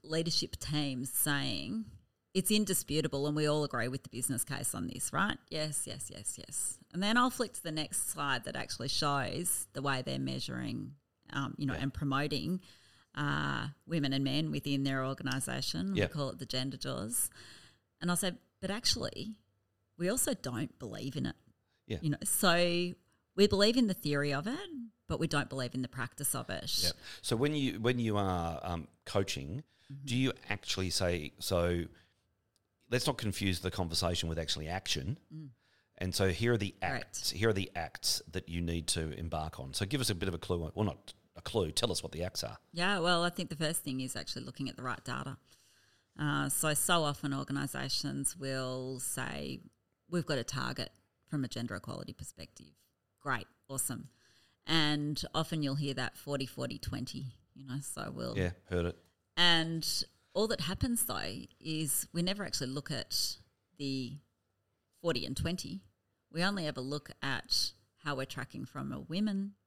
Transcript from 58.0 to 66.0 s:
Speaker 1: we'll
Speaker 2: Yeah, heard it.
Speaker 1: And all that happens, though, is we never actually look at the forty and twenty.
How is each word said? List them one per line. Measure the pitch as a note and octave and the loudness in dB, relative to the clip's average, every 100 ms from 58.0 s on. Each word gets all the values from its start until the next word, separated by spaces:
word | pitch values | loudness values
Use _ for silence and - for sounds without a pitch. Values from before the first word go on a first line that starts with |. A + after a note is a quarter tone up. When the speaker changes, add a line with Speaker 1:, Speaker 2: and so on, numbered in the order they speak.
| A2 | -8
Speaker 1:
we'll | B2 - G#2 | -6 -2 2
Speaker 2:
Yeah, | F2+ F#2 - | 0 0 -2
heard | F2+ E2+ | 2 2
it. | - _ _ _ - | -2 _ _ _ 4
Speaker 1:
And | F3 E3 E3 E3 - - - _ _ | 6 6 4 0 0 -2 -4 _ _
all | F#3 A3 | 0 2
that | G#3+ | 0
happens, | C#3+ F#3+ C4 A#3 | -2 0 2 2
though, | - F2+ E2+ G2+ - _ | 0 -2 -4 -8 -12 _
is | - D#3 D#3 - - | -4 -2 0 0 0
we | E3+ | 0
never | F3 G3+ | 0 0
actually | F#3+ - B2+ | -2 -2 -2
look | C#3 - | -4 -4
at | B2 - - - - - _ _ - | -6 -2 0 0 -4 -14 _ _ -6
the | C#3 C3+ B2 C#3+ _ _ _ _ _ _ _ _ | -4 -2 -4 -8 _ _ _ _ _ _ _ _
forty | E3+ - | 0 0
and | - C3+ | -2 -2
twenty. | E3 F3+ - G3 - _ | -2 -2 -6 -10 -12 _